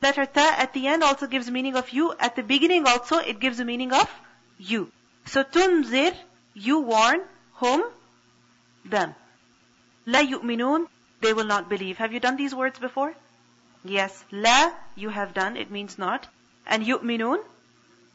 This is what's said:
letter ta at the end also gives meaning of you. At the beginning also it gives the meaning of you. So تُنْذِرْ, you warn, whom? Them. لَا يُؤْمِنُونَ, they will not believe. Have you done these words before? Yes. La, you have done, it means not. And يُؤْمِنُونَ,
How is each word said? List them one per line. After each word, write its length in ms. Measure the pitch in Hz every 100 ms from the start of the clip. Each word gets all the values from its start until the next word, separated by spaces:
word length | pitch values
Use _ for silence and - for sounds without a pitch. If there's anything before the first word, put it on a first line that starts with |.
letter 240 | 277 277 269
ta 300 | 285 311 -
at 160 | 254
the 140 | 269 262
end 160 | 320
also 240 | 302 277 277
gives 240 | 262 240
meaning 240 | 247 262 254
of 140 | 254
you. 240 | 247 330 -
At 160 | 240 262
the 80 |
beginning 440 | 214 277 320 359 277
also 300 | 240 - 320
it 220 | - 214
gives 180 | 254 240
the 80 | 240
meaning 260 | 240 254
of 180 | 262 415 - - _ _ _
you. 320 | 185 220 175 _ _ _ -
So 180 | 277
تُنْذِرْ, 720 | 269 339 381 349 240 254 320 359 - _ _
you 260 | 208 208 311
warn, 420 | 254 220 226 320 381 - _ -
whom? 280 | 247 285 466 - _ _ _ _ _ _ _ _ 190
Them. 280 | 208 165 147 _ _ _ _ _ _ _ _ -
لَا 180 | 254 285
يُؤْمِنُونَ, 640 | 262 240 233 247 311 339 _ _ -
they 120 | 220
will 120 | 220 214
not 240 | 208 175
believe. 280 | 202 190 180
Have 160 | 220
you 60 | 240
done 180 | 247 269
these 180 | 277 262
words 240 | 262 262
before? 340 | 247 262 285 330 _ _ _ _ _ _
Yes. 400 | 185 196 190 - -
La, 400 | 196 220 254 330 - - -
you 140 | 208
have 240 | 208 196
done, 240 | 185 190 240
it 120 | 196
means 280 | 202 202 185
not. 300 | 185 240 - _ _ _ -
And 180 | 220
يُؤْمِنُونَ, 560 | 220 262 233 233 226 339 427 _ _ _ _ _ _